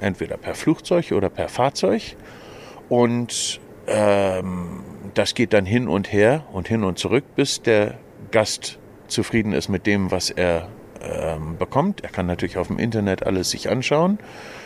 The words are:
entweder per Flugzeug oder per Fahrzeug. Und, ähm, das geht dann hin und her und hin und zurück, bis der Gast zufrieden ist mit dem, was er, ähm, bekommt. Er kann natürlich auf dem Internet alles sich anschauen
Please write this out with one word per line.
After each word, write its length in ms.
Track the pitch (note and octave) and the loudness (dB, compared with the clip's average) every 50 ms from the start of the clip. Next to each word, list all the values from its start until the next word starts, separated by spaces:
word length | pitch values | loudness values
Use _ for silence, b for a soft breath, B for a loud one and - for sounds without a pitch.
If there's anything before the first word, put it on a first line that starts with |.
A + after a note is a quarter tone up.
entweder 380 | G2+ G2+ F2 - - - - - | -2 -2 -2 -2 -4 -6 -6 -8
per 160 | - - - | -8 -8 -8
Flugzeug 580 | - - C#3+ E3 - - - F3+ F3 D#3+ - E2 | -2 0 0 0 0 2 0 2 2 2 2 0
oder 160 | G2 F#2+ F2+ | 0 0 0
per 220 | - - E2+ E2 | -2 -2 -6 -4
Fahrzeug. 640 | - - B2 C#3 - - - G3 G#3 A3 - - - B B B B B B B B B B B B B B - | 0 0 0 0 2 0 0 2 2 0 -2 -6 -16 B B B B B B B B B B B B B B 0
Und, 720 | B2+ A#2+ A#2+ A#2 A#2+ A#2+ A#2+ A2+ - - - - - - - - - - - | 2 4 4 4 2 0 -4 -4 -4 -6 -4 -4 -6 -8 -12 -20 -20 -14 -4
ähm, 920 | - G#2+ G#2+ G#2 G#2 G2+ G2+ G2 F#2+ F#2 F#2 F#2 F#2 F2+ F2 F2 E2+ E2 - - - - - - G2+ - | -2 0 2 4 4 4 4 4 2 0 -2 -2 -4 -4 -4 -6 -6 -8 -12 -14 -14 -16 -14 -14 -4 0
das 220 | A2 G2+ - - | 0 0 0 2
geht 180 | - A#2 - A2 | 0 2 4 4
dann 140 | G#2 F#2 | 4 4
hin 200 | F#2+ A2 B2 B2+ | 4 2 2 2
und 240 | E2 E2 G2+ F#2+ - | 2 0 0 0 2
her 340 | G#2 G2+ G#2 A#2 C#3+ D#3+ C#3+ - | 4 6 6 6 6 2 -2 -6
und 160 | - F#2 F2 | -8 -8 -2
hin 160 | - A2+ A2+ G2+ | 0 0 2 2
und 160 | F#2+ E2+ - | 0 0 -2
zurück, 260 | - F2 G#2+ C#3 - - - | -2 2 2 0 0 -2 0
bis 260 | - C#3 C3+ - - | 0 0 0 0 -2
der 380 | - B2 A2 G#2 G#2 A2 A#2 - - - - - - - | 2 4 4 4 4 2 -2 -10 -18 -20 -20 -20 -14 0
Gast 480 | - A2+ G#2+ - - - - - - - - - - - - | 2 2 2 2 -2 -6 -8 -12 -12 -12 -20 -20 -20 -20 -12
zufrieden 460 | - - A#2+ G#2 - - A2+ G#2 G#2+ F2 | -6 -2 -2 -2 2 2 0 2 2 0
ist 160 | C2+ - - | 0 0 0
mit 180 | G2+ F2+ - | -2 -2 2
dem, 240 | G#2 G2+ G2+ F#2+ F2 | 2 2 2 2 0
was 200 | F#2 F2+ - - | 0 0 -2 -2
er, 380 | - E2+ F2+ F2 E2+ E2 E2+ F#2 - - - - - - - | 0 0 2 2 2 0 -2 -6 -14 -18 -20 -20 -18 -14 -10
ähm, 560 | - D#2+ - D2 D#2+ E2 D#2 D#2 D#2 E2 - | -8 -6 -4 -4 -4 -4 -4 -6 -8 -4 -4
bekommt. 460 | F#2 - - C3+ E3 G3+ G3 - - | -6 0 0 0 2 2 -2 -4 -8
Er 40 | - | -8
kann 160 | - G2 F2+ | -4 -2 -2
natürlich 320 | F2 F2 - F#2+ E2+ - | -2 0 -2 -2 -4 -2
auf 120 | F#2 F2 - | -4 -2 -2
dem 100 | F2+ F2+ | -2 -2
Internet 480 | F#2+ A#2+ A2+ A2 G2+ G2 F#2+ - - | -2 0 0 0 2 0 0 0 0
alles 240 | - G2 F#2 F2 - | 0 0 0 0 -2
sich 180 | - - - - | -4 -6 -2 -2
anschauen 500 | G#2 C3 B2 - D3 D3+ E3+ F#3 G#3 - B B B B B B B B B | -2 -2 0 2 2 2 4 2 2 -2 B B B B B B B B B